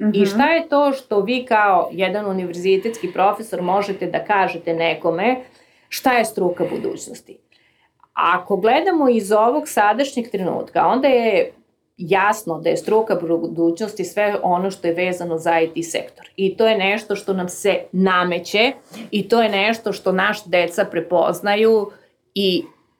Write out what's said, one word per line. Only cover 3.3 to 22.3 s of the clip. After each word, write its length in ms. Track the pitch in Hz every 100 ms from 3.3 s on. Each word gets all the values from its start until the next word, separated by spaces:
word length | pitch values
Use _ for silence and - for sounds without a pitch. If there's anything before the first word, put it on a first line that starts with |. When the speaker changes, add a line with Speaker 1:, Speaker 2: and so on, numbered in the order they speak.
| 220 220 -
Speaker 2:
možete 440 | 180 196 202 190 170
da 180 | 160
kažete 500 | - 202 180 170 170
nekome 640 | 165 165 160 170 165 220 254 - _ _ _ _
šta 240 | - 269
je 120 | 240
struka 400 | 220 - 185 175 -
budućnosti. 680 | - - - - - - - _ _ _ _ _ _ _
Ako 440 | - 165 180 180 190
gledamo 520 | 214 285 370 330 262
iz 240 | 233 196
ovog 360 | 214 226 294 294
sadašnjeg 600 | - 208 220 277 247 233
trenutka, 560 | 202 175 - - 165 165
onda 220 | 247 277
je 440 | 247 226 185 - - _ _ _ -
jasno 600 | 165 190 202 214 170 156
da 100 | 165
je 80 | -
struka 380 | - 220 220 180
budućnosti 840 | 165 165 - 165 170 165 214 -
sve 300 | 180 202 208 208
ono 280 | 180 175 190
što 160 | 190 170
je 80 |
vezano 440 | 170 180 180 175 160
za 220 | 170 165
I 80 | 165
T 140 | 165
sektor. 440 | 160 - - - - -
I 200 | 190 185
to 100 | 220
je 100 | 220
nešto 380 | 190 214 - 196
što 160 | -
nam 160 | 190 180
se 300 | - 202 175 -
nameće 800 | 185 190 180 180 175 175 208 247 269 - 220 226
i 180 | 208 190
to 140 | 233
je 60 | 220
nešto 440 | 196 208 226 208
što 200 | 190 196
naš 320 | 185 202 208
deca 400 | 170 175 170 208
prepoznaju 1080 | 190 170 165 175 - 175 202 208 220 220 202 - _ _ _